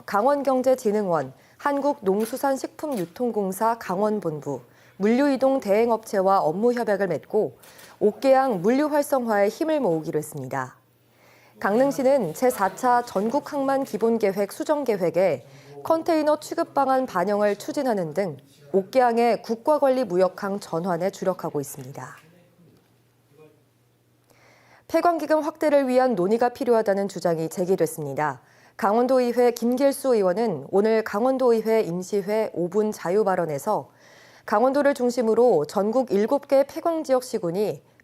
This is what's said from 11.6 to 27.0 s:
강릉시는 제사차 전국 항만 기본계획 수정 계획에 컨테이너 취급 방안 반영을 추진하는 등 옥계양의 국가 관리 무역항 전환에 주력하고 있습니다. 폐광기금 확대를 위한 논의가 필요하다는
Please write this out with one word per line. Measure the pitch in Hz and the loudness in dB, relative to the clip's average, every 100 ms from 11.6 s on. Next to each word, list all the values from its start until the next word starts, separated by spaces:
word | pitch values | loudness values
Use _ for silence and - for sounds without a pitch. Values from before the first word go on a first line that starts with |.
강릉시는 | 202 214 277 269 262 277 180 | 0 2 2 2 2 2 0
제사차 | 156 254 - 190 190 254 240 240 | -2 -2 0 -2 0 2 2 2
전국 | 190 214 277 285 | -2 -2 -2 -4
항만 | 294 269 269 | -4 0 -2
기본계획 | 269 202 226 226 214 190 202 | -2 -2 0 2 0 0 -4
수정 | - - 302 | -4 -4 -2
계획에 | 269 208 175 165 185 135 - - - - | 0 0 0 2 2 0 -6 -20 -20 -12
컨테이너 | - 330 330 320 302 302 | -2 -2 0 0 2 0
취급 | - 330 330 | -2 -6 -4
방안 | - 269 262 262 | -2 0 0 0
반영을 | 185 185 208 208 202 | -2 0 2 0 -2
추진하는 | - 294 262 214 165 | -6 -4 -2 -2 -4
등 | 151 196 135 - _ - | -4 -4 -6 -16 _ -4
옥계양의 | 190 190 262 247 233 233 208 | -2 0 2 2 4 2 0
국가 | - 226 - 294 | -4 -6 0 2
관리 | 285 262 | 2 2
무역항 | 240 175 185 185 202 202 | 0 2 0 0 -6 -6
전환에 | - 165 185 170 185 | -6 -6 -2 -2 -2
주력하고 | 190 190 180 165 147 | -4 -4 -4 -4 -6
있습니다. | 139 - 131 135 131 - - _ _ _ _ _ _ _ _ _ _ 143 156 _ _ _ _ _ _ _ _ _ _ _ _ - - | -8 -10 -16 -16 -16 -18 -20 _ _ _ _ _ _ _ _ _ _ _ -20 _ _ _ _ _ _ _ _ _ _ _ _ -20 -4
폐광기금 | 330 349 330 294 311 | 0 2 0 0 0
확대를 | 302 320 311 285 269 | 0 -2 2 2 4
위한 | 254 254 | 4 2
논의가 | 208 180 226 247 | 2 2 2 0
필요하다는 | 247 233 226 220 196 | 0 0 2 2 0